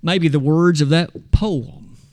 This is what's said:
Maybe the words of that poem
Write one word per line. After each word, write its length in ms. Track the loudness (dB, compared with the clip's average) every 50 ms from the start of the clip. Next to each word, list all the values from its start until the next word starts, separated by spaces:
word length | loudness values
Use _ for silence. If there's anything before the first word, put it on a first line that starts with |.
Maybe 260 | -4 -2 -2 0 0
the 120 | 0 0 0
words 420 | 0 2 2 4 4 2 4 2
of 80 | 2 2
that 420 | 2 0 0 -2 _ -20 -6 0
poem 680 | 0 0 0 0 -4 -6 -8 -10 -16 -20 -20 -20 -20 -20 -20 _